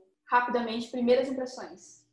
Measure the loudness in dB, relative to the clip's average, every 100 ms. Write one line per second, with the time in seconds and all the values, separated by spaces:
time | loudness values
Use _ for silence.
0 | _ _ 0 2 2 -2 -2 -6 -6 0
1 | 4 4 2 -2 -6 -8 -14 -16 -20 -20
2 | _